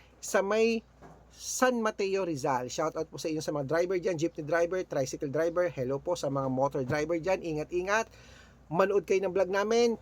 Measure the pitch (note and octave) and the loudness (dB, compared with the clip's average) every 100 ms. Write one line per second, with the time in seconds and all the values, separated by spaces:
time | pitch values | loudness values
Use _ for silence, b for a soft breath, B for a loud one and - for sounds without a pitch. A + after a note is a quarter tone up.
0 | b - - G#3 G3 G#3+ A3+ A3+ - - | b -16 0 0 2 2 2 0 -4 -18
1 | - - - - - - B3+ A#3+ A3 G#3+ | -20 -20 -20 -16 -8 2 2 2 -2 -2
2 | G3 F#3+ F3+ D3 D3 B2 B2+ C#3+ D#3+ D#3+ | -2 0 -2 -2 0 0 -2 -2 -2 -2
3 | D#3+ D3 E3+ D#3 D#3 D3+ C#3 D#3+ F3+ F#3+ | -8 -6 -6 -4 -4 -4 0 0 0 0
4 | F3+ E3+ E3 - D3 E3 E3+ F#3 F3+ D3 | -2 0 -2 -4 -2 0 2 -2 -4 -2
5 | C3+ - D3 C#3 E3 E3 F3+ C#3 B2 C#3 | -4 -4 -4 0 0 0 -2 -2 -2 -2
6 | C#3 F3 D3 C#3 C3+ C3 C#3 D3 B2+ D3+ | -2 -4 -2 -2 0 0 0 0 -2 -2
7 | D#3 E3+ D#3 F#3 E3+ D3+ D3 F3 F#3 G#3+ | 0 -2 0 -2 -2 -4 -2 -4 0 0
8 | A3 B B B B B - D#3 F#3+ G3+ | 0 B B B B B -4 2 4 2
9 | E3+ F#3+ F#3+ F3+ F3+ G3 G#3 A#3 A#3+ A3 | 2 2 2 2 2 2 2 4 4 2